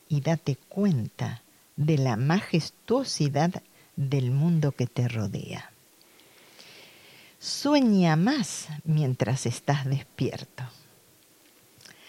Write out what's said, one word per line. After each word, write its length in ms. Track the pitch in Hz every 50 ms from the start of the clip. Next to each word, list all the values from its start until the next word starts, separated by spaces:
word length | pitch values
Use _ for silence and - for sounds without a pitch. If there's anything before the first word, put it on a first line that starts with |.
| _ _
y 120 | 151 143
date 340 | 135 160 165 156 - 147 135 - _ _
cuenta 760 | - 196 202 202 160 123 107 - - - - 107 - 117 - _ _ _ _ _ _
de 220 | - 143 156 160 139
la 180 | 135 131 113
majestuosidad 1500 | 104 131 143 165 208 - - - 165 - - - _ _ - 220 269 262 - - - 151 143 139 139 160 175 185 - - _ _ _ - _ _
del 340 | - 143 131 147 139 127 120
mundo 420 | 131 139 151 175 170 160 151 139
que 140 | - - 123
te 200 | - - - 120 117
rodea. 640 | 117 113 104 98 - - - - - - - - - _ _ _ _ _ _ _ _ - - - - - - - - - - - - - - - - - - - - - - - - _
Sueña 800 | - - - - - 285 302 285 262 226 208 190 180 165 156
más 520 | 156 175 233 302 285 180 - - - - - 151 147 -
mientras 600 | 160 156 151 151 127 127 - 131 - 131 131 -
estás 380 | 117 120 - - - 143 147 135
despierto. 760 | 131 139 135 - - - - 135 113 - - - - _ - 127 123 - - - - - _ _ _ _ _ _ _ _ _ _ _ _ _ _ _ _ - - - - - -